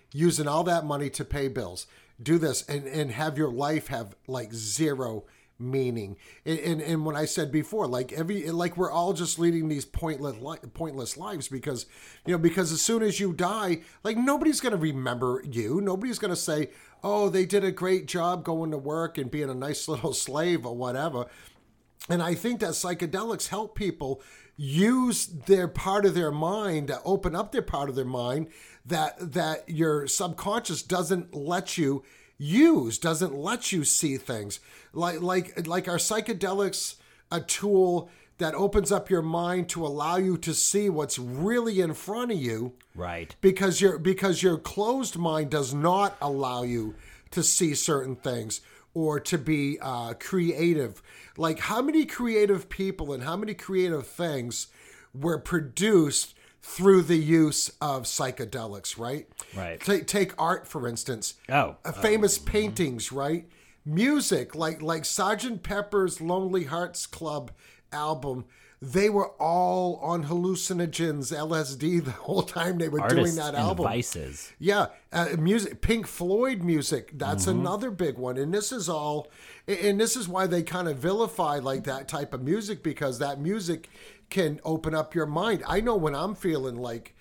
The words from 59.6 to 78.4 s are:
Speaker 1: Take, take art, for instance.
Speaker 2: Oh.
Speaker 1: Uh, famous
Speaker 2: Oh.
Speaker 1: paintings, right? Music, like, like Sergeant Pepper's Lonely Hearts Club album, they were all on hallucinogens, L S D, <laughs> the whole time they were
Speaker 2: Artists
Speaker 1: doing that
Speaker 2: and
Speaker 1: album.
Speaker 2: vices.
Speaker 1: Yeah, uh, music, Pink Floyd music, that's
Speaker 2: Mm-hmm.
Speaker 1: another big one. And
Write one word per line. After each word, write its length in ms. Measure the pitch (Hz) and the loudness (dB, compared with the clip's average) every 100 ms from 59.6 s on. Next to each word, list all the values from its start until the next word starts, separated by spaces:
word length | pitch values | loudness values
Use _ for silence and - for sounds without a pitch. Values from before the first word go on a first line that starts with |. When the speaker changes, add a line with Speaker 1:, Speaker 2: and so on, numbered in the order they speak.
| 87 85 | -8 -6
Speaker 1:
Take, 300 | - 196 - | 0 0 2
take 240 | 202 190 - | 0 0 0
art, 300 | 165 185 - | 0 0 -2
for 220 | 156 120 | -6 -6
instance. 460 | 117 - 113 - - - | -6 -6 -4 -6 -8 0
Speaker 2:
Oh. 280 | 139 85 71 | 2 2 -2
Speaker 1:
Uh, 80 | - | -8
famous 480 | - 220 214 208 - | 0 2 4 4 2
Speaker 2:
Oh. 20 | |
Speaker 1:
paintings, 680 | - 208 214 - 156 120 - | 0 0 0 0 -2 -2 -6
right? 360 | 135 139 170 - - - _ 147 | -4 -2 -2 -4 -20 -20 _ -4
Music, 720 | 156 254 294 - 165 120 151 | 2 4 4 2 0 0 -2
like, 260 | 160 147 | -4 -2
like 220 | 156 165 | -2 -2
Sergeant 580 | - - 190 214 247 214 | -2 0 0 0 -2 -6
Pepper's 580 | - 202 202 202 190 - | -4 -4 0 2 2 0
Lonely 440 | 165 180 190 185 | -2 0 0 0
Hearts 420 | 143 165 175 - - | -2 -4 -4 -6 -10
Club 460 | - 160 147 123 - - - - | -8 -6 -6 -8 -16 -20 -20 -10
album, 540 | 151 151 151 143 127 110 _ - - | -4 -2 -2 -4 -6 -8 _ -20 -16
they 300 | 135 180 208 | -2 4 4
were 200 | 202 185 - | 4 0 0
all 560 | 151 175 180 185 180 - | 0 4 4 2 0 -2
on 300 | - 170 143 | -2 -2 0
hallucinogens, 1080 | 175 185 180 - 180 175 - 165 147 127 156 | 0 0 0 -2 0 -2 0 0 0 -4 -4
L 180 | 156 | 0
S 200 | 160 143 | 0 -2
D, 240 | 135 151 175 | -2 0 2
<laughs> 20 | |
the 100 | 135 | 0
whole 300 | 113 - 180 | -6 -2 0
time 360 | 175 175 170 175 | 0 0 0 0
they 100 | 160 | 0
were 120 | 147 | 2
Speaker 2:
Artists 240 | 117 170 | 4 4
Speaker 1:
doing 120 | 175 160 | 4 2
that 180 | 151 | -2
Speaker 2:
and 100 | 143 | 0
Speaker 1:
album. 200 | - 180 | 0 2
Speaker 2:
vices. 680 | 151 117 120 87 69 71 - - | 0 0 -2 -4 -8 -10 -14 -4
Speaker 1:
Yeah, 280 | 175 202 160 - - | 2 2 2 -2 -6
uh, 240 | 170 170 156 | -2 0 2
music, 420 | 160 226 196 - | 4 4 2 -2
Pink 260 | - 226 202 | 0 2 0
Floyd 560 | - 175 202 262 233 | -4 0 2 2 0
music, 500 | 175 160 135 143 - | 2 2 2 -2 -4
that's 320 | 143 135 143 131 | -6 -2 0 2
Speaker 2:
Mm-hmm. 140 | 117 | 2
Speaker 1:
another 300 | - 202 254 | 0 -2 -4
big 280 | 185 170 123 | -2 -2 -2
one. 180 | 123 | -4
And 180 | 127 | -2